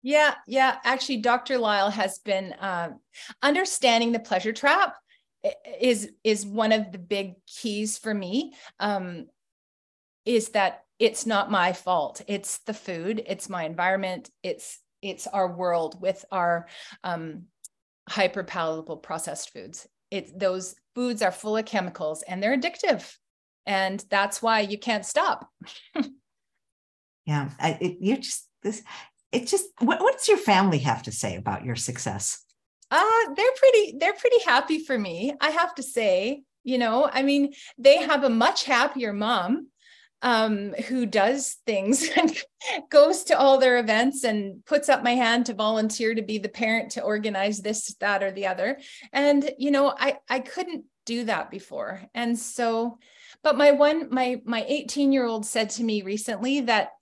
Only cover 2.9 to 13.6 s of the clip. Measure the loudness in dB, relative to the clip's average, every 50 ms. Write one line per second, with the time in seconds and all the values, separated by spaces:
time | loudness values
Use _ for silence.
2.9 | -10 -16 _ _ _ -20 -20 -20 -10 _ 0 0 2 2 -2 -2 -2 2 2 4
3.9 | 4 4 2 0 -2 -4 -2 -2 -2 -2 -2 -4 -6 0 2 2 4 4 2 0
4.9 | -2 -14 _ _ _ _ _ _ _ _ -6 -6 -6 -6 _ -16 -6 0 2 2
5.9 | 2 2 -2 -10 _ _ _ 0 0 0 -2 -6 -2 0 4 4 4 2 2 -6
6.9 | -10 -16 -8 -6 -4 -4 -4 -8 -12 _ _ -20 -18 -8 -6 -6 -4 -4 -4 -4
7.9 | -6 -8 -6 -6 -6 -4 -4 -2 -2 -4 -4 -4 -14 -20 -20 -20 _ _ -4 -2
8.9 | -2 -4 -6 -8 -12 -14 -16 _ _ _ _ _ _ _ _ _ _ _ _ _
9.9 | _ _ _ _ _ _ _ 0 0 0 0 0 0 2 2 2 0 -6 _ _
10.9 | _ _ 2 2 2 0 -4 0 0 0 0 0 0 2 2 0 -2 -4 -2 -2
11.9 | 0 0 0 -4 -8 -12 -8 -8 -8 -8 -6 -10 -10 -10 _ -10 -10 -10 -10 -10
12.9 | -10 -6 -6 -6 -6 -6 -6 -8 -8 -10 -8 -10 -6 -6